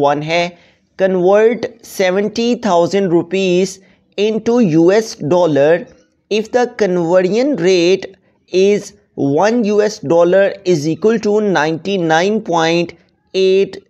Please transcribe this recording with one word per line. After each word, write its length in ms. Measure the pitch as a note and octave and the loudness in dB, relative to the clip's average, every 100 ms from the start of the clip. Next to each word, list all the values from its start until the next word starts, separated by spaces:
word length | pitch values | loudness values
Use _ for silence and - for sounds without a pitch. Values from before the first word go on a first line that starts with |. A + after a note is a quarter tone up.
वन 180 | C#3+ D3 | 0 0
है, 200 | D3+ E3 F3 F3 _ _ _ - | -2 -4 -4 -8 _ _ _ -4
convert 640 | F#3+ F#3 F3+ G3+ A3 A#3 - - - | -2 2 2 4 2 0 -6 -12 -18
seventy 600 | - F#3 F#3+ G#3 G#3+ A#3 A#3+ A3 | -4 -2 0 -2 -2 -2 -2 0
thousand 500 | E3+ E3+ G3 F#3+ E3+ | 0 0 0 0 0
rupees 580 | E3+ F#3+ F#3+ F3+ F#3 - _ _ _ - | -2 -2 0 0 -2 -6 _ _ _ -4
into 440 | G#3+ G#3+ A3 A#3+ G#3 D#3 | -2 -2 0 2 2 4
U 100 | E3+ G#3 | 4 2
S 160 | A3 - C#3+ | 0 -8 -2
dollar 400 | F3 E3+ C#3 C#3+ F3 - _ _ _ _ | 0 2 2 2 2 -2 _ _ _ _
if 200 | G#3 G#3+ | -4 -2
the 180 | B3 A#3+ A#3+ | -2 -2 -2
conversion 720 | G3+ F3+ E3 F#3 F#3 G#3+ C#4 A#3 F3 | -2 0 0 2 2 0 0 0 0
rate 420 | F#3 E3+ F#3+ - - _ _ _ | 2 2 0 -4 -18 _ _ _
is 420 | F3+ G3 G3+ G3+ - _ - C#3 D3 | 0 2 0 -4 -18 _ -6 -2 0
one 280 | G3+ A#3+ G#3 | 0 0 0
U 100 | G#3 | 0
S 140 | G#3 G3+ C#3 | -2 -4 -2
dollar 320 | E3+ F3 F#3+ G3 - F3 | 2 4 2 0 -2 -2
is 120 | E3+ D3+ | -2 -2
equal 280 | D#3 G#3+ A3+ | -2 0 0
to 120 | G#3+ G#3 | 0 0
नाइंटी 540 | G#3 E3 D#3 E3 F#3+ G3 | 0 0 -2 -4 -6 -4
नाइन 420 | E3 D#3+ F#3+ A3 G#3+ | 0 0 0 -2 -2
पॉइंट 440 | E3+ D#3+ E3+ E3+ - _ _ _ | -2 0 0 -4 -10 _ _ _
एट 460 | F#3+ F#3+ F#3+ F#3+ - - | -2 0 0 -2 -6 -16